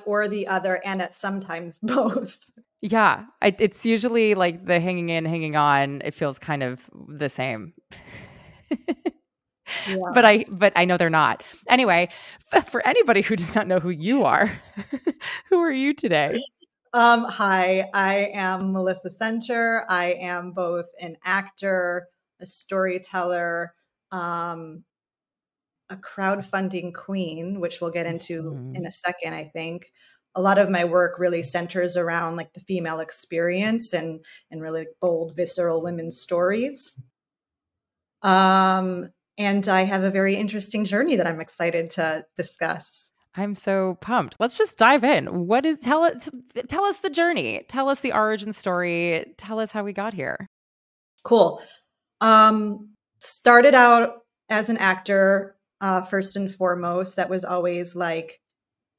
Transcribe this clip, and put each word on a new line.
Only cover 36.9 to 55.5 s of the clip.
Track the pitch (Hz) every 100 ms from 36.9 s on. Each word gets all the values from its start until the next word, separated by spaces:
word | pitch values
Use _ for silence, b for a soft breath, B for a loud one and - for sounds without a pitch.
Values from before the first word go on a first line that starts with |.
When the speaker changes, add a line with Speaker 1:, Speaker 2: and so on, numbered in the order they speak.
| - - _ _ _ _ _ _ _ _ _ _ _
Speaker 1:
Um, | 190 190 190 190 190 190 185 180 190 _ _ -
and | 202 202 196
I | 185
have | 190 196
a | 190
very | 196 196
interesting | 196 208 214 196 214
journey | 196 202 311 220
that | 175
I'm | 165
excited | 160 - 170 165 165
to | - 160 156 - -
discuss. | 170 - 165 170 - - - _ _
Speaker 2:
I'm | - 202
so | 196 - 196 190 175
pumped. | - 240 143 -
Let's | 240 -
just | 440 -
dive | 226 285
in. | 247 226 131 180 175
What | 240 311
is, | 302
tell | 240 302
us, | 339 240 311 247 - - -
tell | 330
us | 403 -
the | 370
journey. | 285 339 285 120 104 -
Tell | 254 269
us | 277
the | 254
origin | 214 214 214 208
story. | 202 190 175 175 170 170 165 - -
Tell | 202 220
us | 220
how | 214
we | 202
got | 196 214
here. | 190 131 - 190 _ _ _ _ _ _ _
Speaker 1:
Cool. | - 233 170 - B B B _ _ -
Um, | 220 220 220 214 208 208 - _ _ -
started | - - 247 240 269
out | 254 240 233 233 - _ _ -
as | 214 214
an | 226
actor, | 190 190 196 196 190 196 196